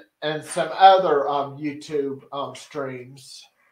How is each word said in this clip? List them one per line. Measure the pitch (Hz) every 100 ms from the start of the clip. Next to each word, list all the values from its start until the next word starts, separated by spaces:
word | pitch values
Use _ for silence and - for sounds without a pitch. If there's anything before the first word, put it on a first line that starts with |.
| - _
and | 151 156
some | - - 131
other, | - 190 185 175 143 139
um, | 143 139 139
YouTube, | 151 147 - 147 139 135 -
um, | 139 131 120
streams. | - 147 131 127 123 139 135 - - _ _